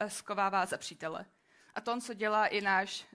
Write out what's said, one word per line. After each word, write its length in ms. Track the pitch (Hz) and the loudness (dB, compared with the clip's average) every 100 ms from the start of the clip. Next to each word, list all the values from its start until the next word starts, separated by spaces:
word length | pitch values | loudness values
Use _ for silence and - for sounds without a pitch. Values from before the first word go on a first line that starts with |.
| 208 | -2
schovává 580 | - - 202 196 190 180 | -6 -6 0 2 2 0
za 120 | - | -2
přítele. 480 | - 170 160 170 - _ _ _ - - | -8 -8 -8 -8 -10 _ _ _ -14 -8
A 60 | |
to, 200 | 226 240 | -4 -4
co 120 | 240 | -4
dělá 340 | 208 214 214 214 | -2 2 4 4
i 140 | 202 | 4
náš 440 | 202 190 196 - - | 4 4 2 -4 -12